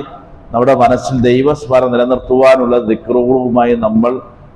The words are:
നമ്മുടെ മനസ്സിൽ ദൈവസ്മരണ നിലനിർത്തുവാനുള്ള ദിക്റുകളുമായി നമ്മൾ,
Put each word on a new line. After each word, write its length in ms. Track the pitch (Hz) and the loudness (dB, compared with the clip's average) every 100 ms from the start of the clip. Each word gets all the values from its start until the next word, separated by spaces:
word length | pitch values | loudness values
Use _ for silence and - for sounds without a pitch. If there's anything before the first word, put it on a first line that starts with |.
| 143 - - - - | -6 -18 -20 -20 -8
നമ്മുടെ 240 | 117 123 131 | -2 0 2
മനസ്സിൽ 460 | 120 123 - 131 | 2 0 -2 -2
ദൈവസ്മരണ 640 | 120 127 139 143 - 127 127 | 0 2 0 -2 -2 0 0
നിലനിർത്തുവാനുള്ള 920 | 120 123 123 - 127 131 131 120 123 | 0 0 -2 -2 2 4 4 2 0
ദിക്റുകളുമായി 960 | 110 110 - 123 123 131 127 120 120 120 | -2 -4 -2 -2 0 0 0 0 0 0
നമ്മൾ, 460 | 110 110 120 127 - - - | 0 0 0 -4 -12 -20 -14